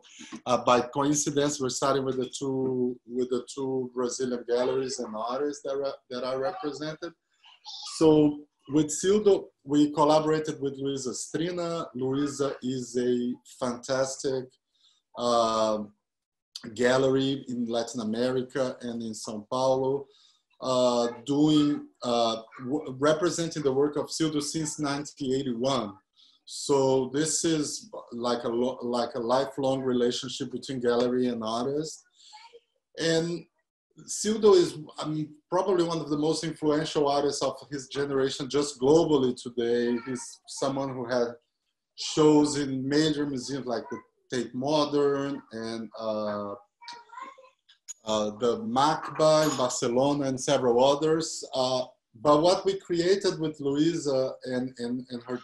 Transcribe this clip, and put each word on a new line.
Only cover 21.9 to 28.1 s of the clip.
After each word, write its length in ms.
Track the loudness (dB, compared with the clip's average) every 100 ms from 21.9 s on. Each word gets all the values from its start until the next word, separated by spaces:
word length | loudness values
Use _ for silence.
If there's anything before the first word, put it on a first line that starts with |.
| _
uh, 380 | 0 2 2 0 -6 -12
w-, 360 | -6 -4 -6 0
representing 640 | 2 2 0 -2 -4 -2
the 80 | 0
work 240 | 2 2 0
of 120 | -6
Cildo 360 | -2 -2 -2
since 340 | -4 -4 -6 -4
nineteen 560 | -4 -4 -6 -8 -2 -2
eighty-one. 580 | -2 -2 0 0 -2 -8 _ _ _ _
So 680 | -16 -8 0 4 4 4 2
this 320 | -2 0 0 2
is 440 | 0 -2 -6 -12 -16 -12